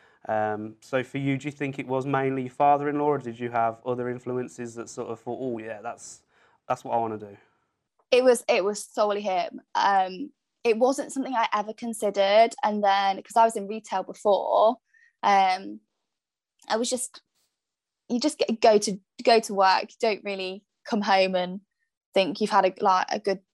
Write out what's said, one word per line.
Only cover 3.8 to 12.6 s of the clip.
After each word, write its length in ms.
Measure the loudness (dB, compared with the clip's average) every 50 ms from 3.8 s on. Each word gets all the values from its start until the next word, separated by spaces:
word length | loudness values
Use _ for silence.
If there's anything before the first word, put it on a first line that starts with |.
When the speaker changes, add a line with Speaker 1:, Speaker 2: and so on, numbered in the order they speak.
| -6
Speaker 1:
other 240 | -6 -4 -4 -4 -6
influences 680 | -8 -8 -8 -6 -6 -6 -6 -8 -10 -12 -12 -12 -12
that 120 | -12 -14 -12
sort 220 | -12 -12 -10 -10
of 100 | -10 -10
thought, 180 | _ -10 -10 -8
"Oh, 200 | -6 -6 -6 -8
yeah, 240 | -8 -10 -12 -12
that's, 400 | -12 -12 -14 -14 -16 -20 -20 -20 _ _ _ _ _ _ _ _ _
that's 160 | -6 -6 -6
what 120 | -4 -4 -2
I 20 |
wanna 220 | -2 -2 -2 -6 -8
do"? 180 | -12 -16 -18 -20 _ _ _ _ _ _ _ _ _ _ _ _ _ _
Speaker 2:
It 140 | 2 6 6
was, 180 | 6 4 4 2 0
it 160 | 0 2 2
was 180 | 0 -4 -6
solely 380 | -10 -8 -2 0 0 0 0 -2
him. 400 | -4 -2 -2 -2 -2 -4 -8 -14 -18 _ -2
Um, 560 | 0 2 4 4 2 2 0 -4 -8 -12 -12 -14 _ _ _ _ _ 0
it 120 | 0 2
wasn't 360 | 4 2 2 2 0 -4 -6
something 220 | -8 -8 -6 -4 -2
I 140 | -2 -2 0 -2
ever 180 | -4 -4 -6
considered. 760 | -10 -10 -10 -10 -6 -4 -4 -2 0 0 2 4 6 6 6 6 4 -2